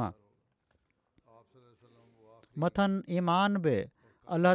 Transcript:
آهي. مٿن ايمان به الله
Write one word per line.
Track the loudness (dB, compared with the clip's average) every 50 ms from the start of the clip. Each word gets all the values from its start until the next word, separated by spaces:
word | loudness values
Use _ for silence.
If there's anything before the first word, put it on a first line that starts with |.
| -4
آهي. | -6 -6 _ _ _ _ _ _ _ _ _ _ _ _ _ _ _ _ _ _ _ _ _ _ _ -20 -20 _ _ _ -20 -20 _ _ _ _ -20 -20 -20 _ _ _ _ -20 -20 -20 -20 -20 _ -8 -4 -4
مٿن | -2 0 0 0 0 0 -2 -4 -4 -4
ايمان | -2 0 0 0 2 0 0 -2 -2 0
به | 0 0 0 -2 -6 -10 _ _ _ _ _ _
الله | -6 0 2 4 4